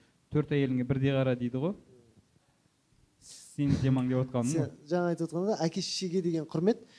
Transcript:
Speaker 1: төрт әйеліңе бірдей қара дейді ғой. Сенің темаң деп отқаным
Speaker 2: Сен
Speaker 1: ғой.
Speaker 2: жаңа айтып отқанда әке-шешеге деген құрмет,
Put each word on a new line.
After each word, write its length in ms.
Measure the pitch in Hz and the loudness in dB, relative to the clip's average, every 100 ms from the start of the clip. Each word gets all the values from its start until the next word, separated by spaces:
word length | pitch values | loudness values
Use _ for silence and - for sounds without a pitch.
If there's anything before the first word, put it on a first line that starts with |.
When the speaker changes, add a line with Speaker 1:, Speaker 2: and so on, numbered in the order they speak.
| _ _ _ | _ _ _
Speaker 1:
төрт 200 | 151 147 | -2 0
әйеліңе 320 | 147 135 127 123 | 0 2 0 0
бірдей 280 | 135 139 135 | 2 4 4
қара 220 | 131 123 | 2 2
дейді 220 | 123 127 | 0 0
ғой. 100 | 156 208 - - - - _ _ _ _ _ _ _ _ _ _ | -2 -4 -14 -20 -20 -20 _ _ _ _ _ _ _ _ _ _
Сенің 560 | - - - - 143 135 | -20 -20 -12 -2 2 2
темаң 300 | 135 131 127 | 2 2 2
деп 100 | 127 | 0
отқаным 300 | 127 127 120 | 0 -2 0
Speaker 2:
Сен 100 | 160 | 0
Speaker 1:
ғой. 80 | 120 - 147 | -2 -6 -4
Speaker 2:
жаңа 220 | 175 175 | -2 0
айтып 160 | 165 165 | -2 -4
отқанда 280 | 165 196 208 165 | -2 -2 0 -2
әке-шешеге 560 | 190 - - 190 180 | -2 -6 -6 -2 -2
деген 240 | 175 165 151 | -2 -2 -4
құрмет, 380 | 160 185 240 - | 0 0 0 -6